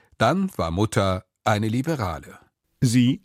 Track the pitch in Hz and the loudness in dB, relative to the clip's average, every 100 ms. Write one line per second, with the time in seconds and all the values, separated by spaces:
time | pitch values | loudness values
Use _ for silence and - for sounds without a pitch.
0 | _ - 113 180 185 - 82 85 107 - | _ 0 0 0 -4 -4 -4 0 0 0
1 | 98 92 - _ 107 107 110 120 135 151 | 0 -2 -6 _ -2 0 0 -4 -4 -4
2 | 95 78 - - _ _ _ - 131 123 | -4 -8 -12 -20 _ _ _ -2 2 4
3 | 123 170 | 2 0